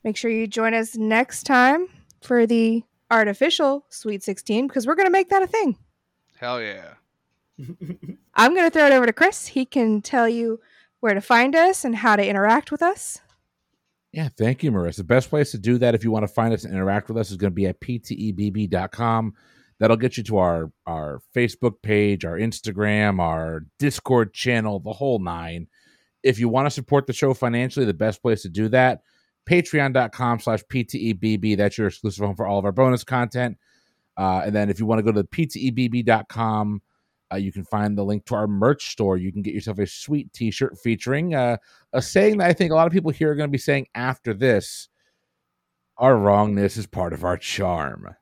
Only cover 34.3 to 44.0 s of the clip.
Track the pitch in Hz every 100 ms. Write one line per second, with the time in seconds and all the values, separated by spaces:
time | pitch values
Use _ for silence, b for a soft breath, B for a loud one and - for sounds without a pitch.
34.3 | 92 101 104 104 98 110 113 107 104 98
35.3 | - 156 101 127 117 123 120 117 110 -
36.3 | 113 113 107 104 101 _ _ _ _ _
37.3 | 95 98 98 87 104 104 104 101 104 -
38.3 | 117 107 101 117 139 - - 101 92 92
39.3 | 101 101 101 - 98 98 - - 147 -
40.3 | - 113 - 135 - 117 110 120 139 175
41.3 | 151 123 113 b b b 127 - 190 208
42.3 | 208 175 170 175 160 165 180 156 139 156
43.3 | 147 147 139 - 139 127 113